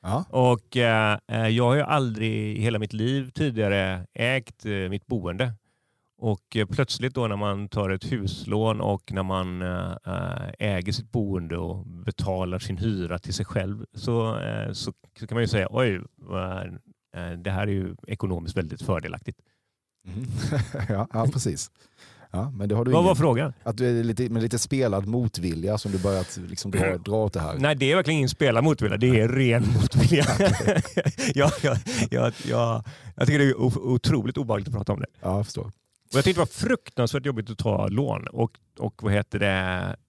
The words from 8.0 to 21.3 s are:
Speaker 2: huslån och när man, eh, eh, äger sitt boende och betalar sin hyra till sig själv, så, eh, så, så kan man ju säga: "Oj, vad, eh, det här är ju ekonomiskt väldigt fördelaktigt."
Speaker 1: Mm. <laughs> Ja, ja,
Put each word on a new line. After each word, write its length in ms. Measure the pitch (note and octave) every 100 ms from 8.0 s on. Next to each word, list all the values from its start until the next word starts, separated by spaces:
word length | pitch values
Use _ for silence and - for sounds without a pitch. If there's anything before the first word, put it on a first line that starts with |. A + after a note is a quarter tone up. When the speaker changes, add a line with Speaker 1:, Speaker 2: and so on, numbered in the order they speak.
| A#2+
Speaker 2:
huslån 680 | A#2+ G2 F2 - G#2+ A2 G#2
och 320 | F#2+ G2 -
när 100 | G2
man, 400 | F#2+ F#2+ F#2 F2+
eh, 340 | F2+ F2+ F2+ F2+ -
eh, 420 | F#2 F2+ F2 F#2 -
äger 340 | G#2 F#2+ F2+
sitt 200 | G2 A2
boende 440 | B2 G2+ F#2 E2+ E2+
och 300 | E2+ F#2 F2
betalar 720 | F2 F2+ - - F#2 F#2 F2+
sin 200 | - F#2
hyra 400 | A2+ G2+ E2+ F2
till 160 | -
sig 120 | F#2 G#2+
själv, 380 | G#2 F#2+ G#2 A#2
så, 440 | - G#2+ A#2 A2+ A2
eh, 320 | G2 G#2+ G#2
så, 200 | G2 - - _ -
så 80 | G#2+
kan 100 | A2+
man 60 |
ju 60 | A2
säga: 200 | A2 F#2
"Oj, 300 | G#2+ B2+ F#2 - _
vad, 500 | F#2 F#2+ F#2 F#2 F#2 F2+ _ _ _ F#2
eh, 140 | E2+ E2+
det 120 | F#2
här 120 | F#2+ G#2
är 60 |
ju 240 | G2+ F#2 F2 -
ekonomiskt 500 | F#2 F#2+ F2 E2 F#2+
väldigt 260 | E2 -
fördelaktigt." 560 | - F2 E2 E2+ - - _ _ _ _ _ _ F2+
Speaker 1:
Mm. 200 | F#2 C3 - - D3
<laughs> 320 | - - -
Ja, 200 | G2+ A2
ja, 140 | A2+ A2+